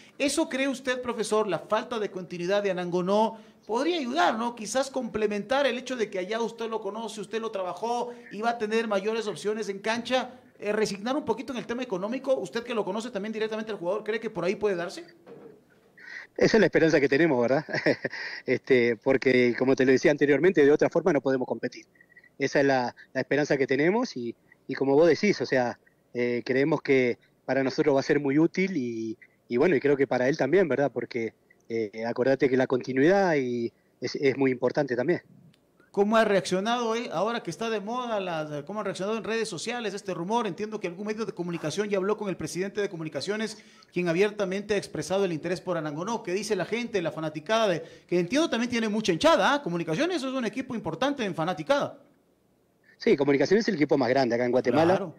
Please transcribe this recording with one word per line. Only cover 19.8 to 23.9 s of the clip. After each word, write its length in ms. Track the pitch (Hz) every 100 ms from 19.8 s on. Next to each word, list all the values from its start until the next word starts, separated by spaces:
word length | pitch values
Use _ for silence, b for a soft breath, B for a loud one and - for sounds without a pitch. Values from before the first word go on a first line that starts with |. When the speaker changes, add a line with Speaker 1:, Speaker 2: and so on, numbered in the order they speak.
Speaker 2:
lo 80 | 131
decía 180 | 131 170
anteriormente, 540 | 147 143 139 175 202
de 80 | 139
otra 160 | 151 143
forma 240 | 170 160
no 80 | 147
podemos 260 | 135 131 -
competir. 380 | 117 127 - - _ b b b -
Esa 220 | 135 151
es 60 | 139
la, 300 | 131 120 - B
la 80 | 131
esperanza 380 | - 139 147 139
que 80 | 135
tenemos 500 | 135 160